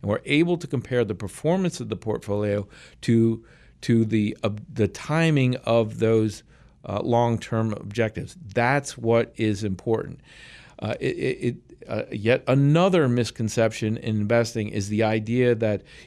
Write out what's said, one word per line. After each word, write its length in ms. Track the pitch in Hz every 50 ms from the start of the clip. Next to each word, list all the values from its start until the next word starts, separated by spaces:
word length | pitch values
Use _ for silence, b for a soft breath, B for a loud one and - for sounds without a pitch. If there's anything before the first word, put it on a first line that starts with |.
and 80 | - 101
we're 120 | 104 - -
able 320 | 143 143 151 170 170 175
to 100 | 170 -
compare 380 | 143 - 127 - - 131 123 117
the 100 | 101 107
performance 640 | 92 107 95 - - - 151 175 190 190 175 - -
of 100 | 123 107
the 60 | 107
portfolio 720 | 87 - 110 107 113 - - 101 104 104 104 101 101 101 B B B B B B B
to, 440 | - - 117 113 113 113 113 113 b b b b b b b _
to 220 | - - 120 113 113
the, 320 | 107 110 110 104 104 - - -
uh, 60 | 107 104 104 107 - 110
the 140 | 110 104
timing 680 | 98 - - - - 151 160 165 160 156 143 131 123 127
of 420 | - - 110 117 117 113 107 110 113
those, 420 | 110 110 113 110 110 110 104 - - b b b b b b b -
uh, 140 | - 98 104 -
long-term 720 | - 117 117 120 120 117 113 - - - 113 113 110 104
objectives. 600 | - - 104 107 117 113 110 - - - - - - 160 104 -
That's 420 | 120 117 123 139 143 139 - -
what 340 | - 117 113 117 117 117 - -
is 260 | - 113 107 107 95 110
important. 560 | 104 95 90 - 117 113 110 - 87 85 - B B B B B B B B B B B -
Uh, 160 | - 104 - -
it, 160 | - 135 -
it, 220 | - - 131 - -
it, 180 | - 123 123 - _ _ - _ -
uh, 160 | - - 107 - -
yet 320 | - 113 101 113 127 131 -
another 600 | - 131 139 139 143 151 165 180 196 180 175 147
misconception 920 | 127 120 123 117 - - - 117 107 - - 113 113 113 - 117 107 110
in 180 | 117 - 120 107
investing 520 | 107 104 101 117 117 117 110 - 113 104 107
is 200 | - 110 98 101
the 140 | 107 107 113
idea 520 | 110 110 113 107 113 117 127 123 123 120
that 280 | 113 113 107 104 95 B B B B B